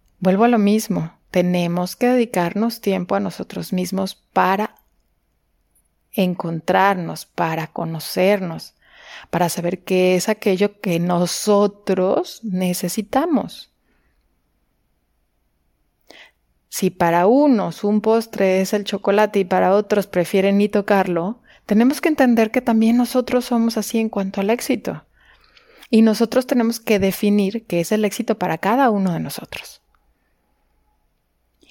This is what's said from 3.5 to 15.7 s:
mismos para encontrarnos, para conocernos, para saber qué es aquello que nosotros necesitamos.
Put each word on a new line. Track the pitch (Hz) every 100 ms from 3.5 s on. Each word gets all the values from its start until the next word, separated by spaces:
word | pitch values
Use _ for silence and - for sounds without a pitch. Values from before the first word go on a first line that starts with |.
| 180 165
mismos | 185 180 190 190 -
para | _ 185 185 196 214 _ _ _ _ _ _ _ _ _ _ _ _ _ _
encontrarnos, | - 180 175 170 165 - 185 196 185 165 160 -
para | - 165 160 156
conocernos, | - 165 160 - 190 185 208 175 165 - _ _ - - - -
para | 170 170
saber | - 170 185
qué | - 185 185 180
es | 220
aquello | 214 208 185 208 -
que | 196 170
nosotros | 175 175 175 - 214 202 202 202 - 185 185 - 359 -
necesitamos. | 226 180 185 180 175 - 202 262 339 285 165 - - _ _ _ _ _ _ _ _ _ _ _ _ _ _ _ _ _ _ _ _